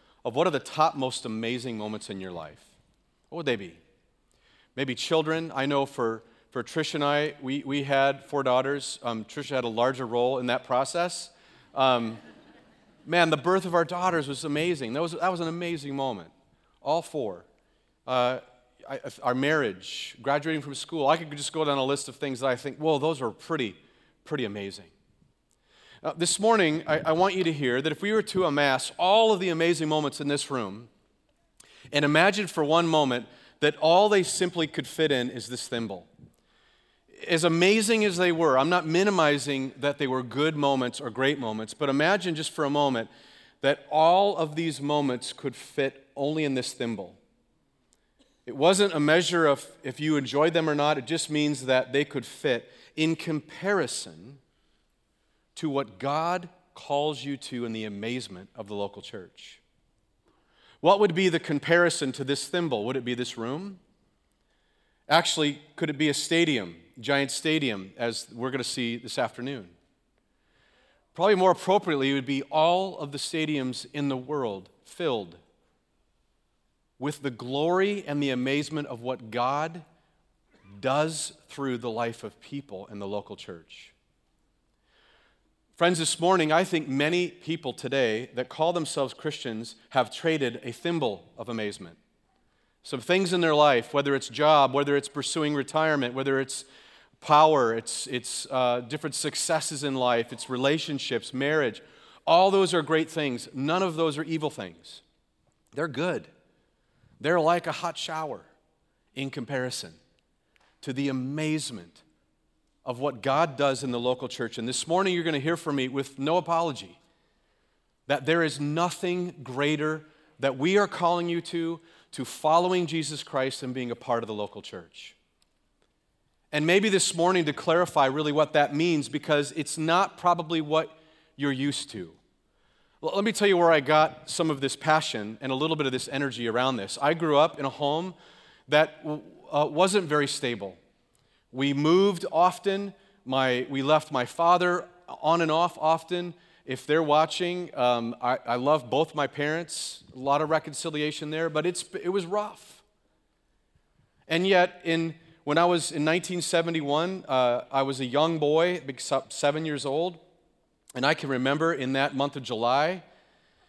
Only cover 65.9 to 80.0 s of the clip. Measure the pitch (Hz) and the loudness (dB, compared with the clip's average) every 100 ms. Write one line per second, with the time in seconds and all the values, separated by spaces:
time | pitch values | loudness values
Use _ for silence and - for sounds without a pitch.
65.9 | 139 151 139 - 165 170 127 90 85 - | 0 0 0 0 2 2 0 -2 -10 -20
66.9 | - 117 139 135 - 160 156 135 101 95 | -10 -2 0 0 -4 -2 0 0 -4 -8
67.9 | - 117 113 - 117 127 131 120 - 117 | -6 -6 -6 -10 -8 -6 -4 -6 -4 -4
68.9 | 117 117 - 117 - 127 135 90 87 _ | -6 -6 -4 -4 -6 -10 -10 -14 _ _
69.9 | _ _ _ _ _ _ _ _ _ _ | _ _ _ _ _ _ _ _ _ _
70.9 | _ _ - 190 196 185 170 - 202 190 | _ _ 0 2 6 6 4 4 2 2
71.9 | 143 135 139 135 135 139 156 160 180 190 | 0 2 0 -2 -4 -2 2 4 2 0
72.9 | - 147 143 - 165 156 147 127 123 - | -6 -10 -8 -6 -4 -2 -2 -4 -6 -8
73.9 | 147 143 131 127 147 120 98 92 _ - | -6 -4 -4 -4 -4 -4 -6 -10 _ -18
74.9 | - 170 117 87 - _ _ _ _ _ | -6 -2 -2 -4 -14 _ _ _ _ _
75.9 | _ _ _ _ _ _ _ _ _ _ | _ _ _ _ _ _ _ _ _ _
76.9 | _ 135 147 139 113 123 139 160 180 196 | _ -6 -4 -6 -8 -6 -2 2 2 2
77.9 | 202 - 147 143 127 131 143 147 156 143 | -2 -4 -2 0 0 0 0 -2 -6 -8
78.9 | 120 120 127 113 117 123 143 160 170 - | -8 -8 -8 -6 -2 0 0 -4 -8 -18
79.9 | _ | _